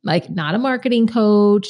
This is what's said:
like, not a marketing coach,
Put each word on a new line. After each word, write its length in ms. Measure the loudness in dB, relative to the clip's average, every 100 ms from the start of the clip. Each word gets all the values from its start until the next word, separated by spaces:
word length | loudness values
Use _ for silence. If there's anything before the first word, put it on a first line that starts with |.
like, 260 | -2 -4 -4
not 260 | -8 -4 -4
a 40 |
marketing 480 | -2 -2 -2 0 0
coach, 600 | 2 2 4 4 2